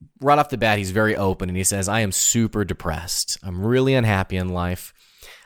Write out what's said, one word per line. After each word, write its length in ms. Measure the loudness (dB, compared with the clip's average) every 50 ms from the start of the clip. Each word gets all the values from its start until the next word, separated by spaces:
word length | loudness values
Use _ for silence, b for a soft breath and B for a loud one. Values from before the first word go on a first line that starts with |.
| -20 -20 _ -2
right 180 | 2 4 4 4
off 100 | 4 0
the 80 | 0
bat, 220 | 0 2 2 2 2
he's 140 | 0 0 0
very 220 | 2 2 2 2
open, 340 | 2 0 0 0 0 -2 -4
and 80 | -2 -2
he 60 | 0
says, 240 | 0 0 0 -2 0
"I 120 | 0 0
am 120 | 0 0 -2
super 520 | 0 0 0 2 2 0 0 0 -2 -2
depressed. 760 | -2 -2 -6 -4 -6 -4 -4 -6 -6 -6 -6 -4 -6 -6 -8 -8
I'm 240 | -8 -6 -4 0
really 280 | 2 2 4 4 4 4
unhappy 420 | 4 4 2 2 2 0 -2 -2
in 120 | -4 -2 -2
life. 460 | -2 -2 -2 -2 -4 -6 -8 -16 _ B B B B B B B B B B